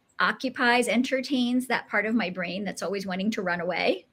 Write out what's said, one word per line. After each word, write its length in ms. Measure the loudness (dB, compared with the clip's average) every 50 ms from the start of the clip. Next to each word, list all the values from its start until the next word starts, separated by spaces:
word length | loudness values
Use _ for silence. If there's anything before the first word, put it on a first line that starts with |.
| _ _ _ 0
occupies, 680 | 0 0 0 -2 -4 -6 -2 2 2 4 4 4 4 4
entertains 800 | 2 2 2 2 0 -2 0 0 0 0 2 2 2 0 0 0
that 200 | -2 -2 -2 -2
part 180 | -2 0 0
of 100 | 2 2
my 140 | 0 0 0
brain 340 | -2 -4 -6 -6 -4 -4 -6
that's 180 | -6 -6 -6
always 240 | -4 -4 -4 -4 -4
wanting 240 | -4 -4 -2 -2 -2
to 100 | -2 0
run 200 | -2 -2 -2 0
away. 440 | -2 -2 -2 0 2 0 0 0 -4 _